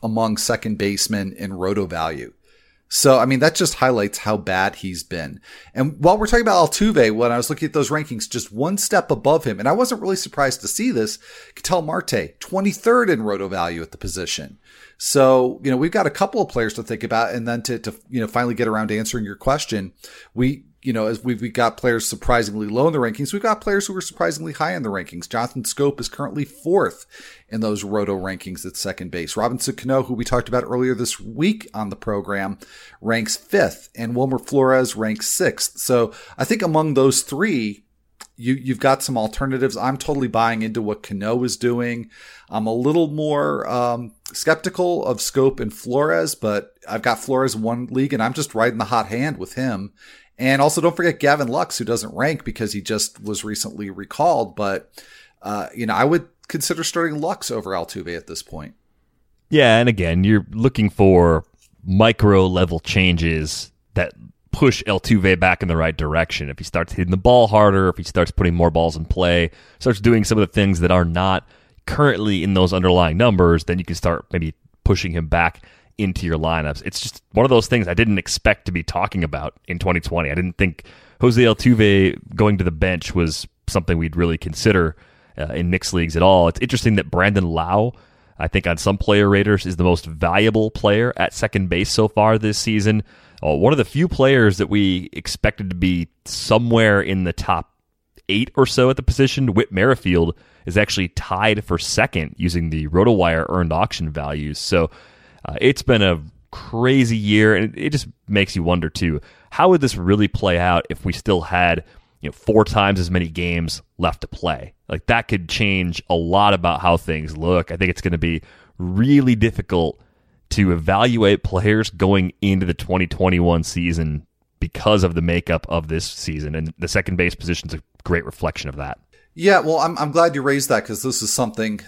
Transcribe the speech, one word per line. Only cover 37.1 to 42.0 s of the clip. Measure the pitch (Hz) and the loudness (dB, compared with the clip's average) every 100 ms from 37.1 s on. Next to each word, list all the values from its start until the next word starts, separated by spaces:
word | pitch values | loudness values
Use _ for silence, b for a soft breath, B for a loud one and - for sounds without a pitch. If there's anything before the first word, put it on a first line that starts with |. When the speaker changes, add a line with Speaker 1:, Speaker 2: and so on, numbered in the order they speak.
| 127 | 2
Speaker 1:
three, | - 139 214 139 107 101 _ _ _ _ - - | -4 -4 -2 0 -4 -8 _ _ _ _ -20 -8
you, | 120 135 | -4 -4
you've | 131 113 | -2 0
got | 139 135 | 2 2
some | - 120 | 0 -4
alternatives. | 107 - 135 131 131 104 | -4 -4 -4 -2 -2 -2
I'm | 127 135 | -4 -4
totally | - 139 123 | -4 -4 -2
buying | 113 113 113 | 0 0 -2
into | 113 113 | -4 -4
what | 104 101 | -6 -8
Cano | - 98 104 123 | -8 -8 -4 -2
is | 123 - | -2 -2
doing. | 120 120 120 117 | -2 -2 -4 -6